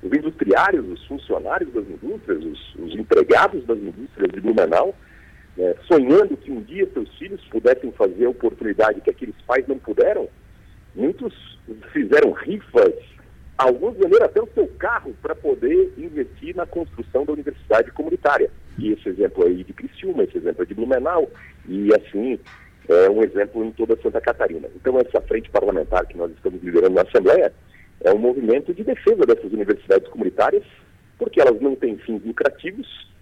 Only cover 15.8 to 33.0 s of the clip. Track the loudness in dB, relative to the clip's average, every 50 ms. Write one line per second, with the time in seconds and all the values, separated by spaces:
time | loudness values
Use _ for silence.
15.8 | 2 2 -2 -12 -14 -10 -8 -8 -8 -8 -10 -16 -14 -12 -8 -8 -10 -8 -8 -8
16.8 | -8 -8 -10 -16 -16 -4 -4 -4 -2 -2 -6 -6 -6 -10 -12 -12 -4 0 2 2
17.8 | 2 0 -4 -10 -6 -6 -6 -2 0 0 2 2 0 0 -2 -10 -20 -18 -12 -8
18.8 | -4 -4 -4 -4 -4 -10 -4 -2 -2 -2 2 2 2 2 2 0 -6 -14 -16 -16
19.8 | -16 -16 _ -12 -8 -6 -2 -2 -2 -2 -2 -6 -6 -6 -4 -4 -6 -8 -6 -8
20.8 | -4 -2 -2 -2 -2 -2 0 0 -2 -2 -6 -20 -20 -20 -20 -20 -14 -10 -8 -2
21.8 | 4 4 4 4 4 -2 -6 -6 -4 -4 -4 -6 -8 -18 -20 -20 -20 -20 _ _
22.8 | _ 2 6 6 6 6 6 4 2 2 2 -2 -2 -2 -2 -6 -6 -6 -4 -4
23.8 | 0 0 0 -2 -2 -4 -4 -2 -2 -2 -2 -2 -2 -4 -4 -6 -12 -14 -18 -8
24.8 | -4 0 0 0 0 0 -2 -4 -2 -2 -4 -6 -6 -2 -2 0 0 0 -2 -2
25.8 | -4 -2 -2 -2 -2 -4 -8 -8 -8 -8 -8 _ _ -8 -8 -6 -10 -2 0 2
26.8 | 4 4 4 2 0 2 2 2 4 6 4 4 4 2 -2 -6 _ _ _ -20
27.8 | -20 -20 _ -2 2 2 2 4 2 0 0 0 2 2 2 2 0 -4 -8 -6
28.8 | -4 -4 -4 0 2 2 4 4 4 4 4 2 2 -8 -6 -6 -2 -2 -2 -4
29.8 | 0 2 2 2 2 0 -8 -6 -6 -4 0 0 0 2 2 0 -2 -4 -20 _
30.8 | _ _ _ _ _ _ _ _ -8 -4 2 4 4 4 4 2 0 -2 -2 -2
31.8 | -4 -6 -6 -6 -8 -8 -8 -8 -6 -8 -6 -2 -2 -2 -4 -4 -14 -14 -12 -12
32.8 | -16 -16 -18 -20